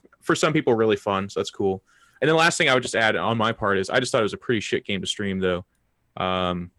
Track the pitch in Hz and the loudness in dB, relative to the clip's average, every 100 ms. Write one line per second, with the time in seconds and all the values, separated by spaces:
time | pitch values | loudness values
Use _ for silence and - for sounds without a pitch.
0 | _ _ - 160 165 156 139 113 110 104 | _ _ -2 0 2 2 2 2 2 2
1 | 104 95 98 - 101 - 98 95 _ _ | 0 -2 -2 -6 -6 -2 -2 -2 _ _
2 | _ - 147 160 165 - 156 127 123 - | _ -2 2 4 2 2 2 2 2 0
3 | 110 101 95 117 110 113 104 98 95 127 | 2 2 0 0 0 0 0 0 0 -2
4 | 123 127 104 92 - 113 - 113 - 98 | 0 0 0 -4 -4 -4 -2 -4 -4 -6
5 | 87 - 101 95 92 87 - _ _ _ | -6 -6 -4 -2 -2 -2 -6 _ _ _
6 | _ - 92 92 90 90 87 | _ -6 -4 -2 -2 -4 -10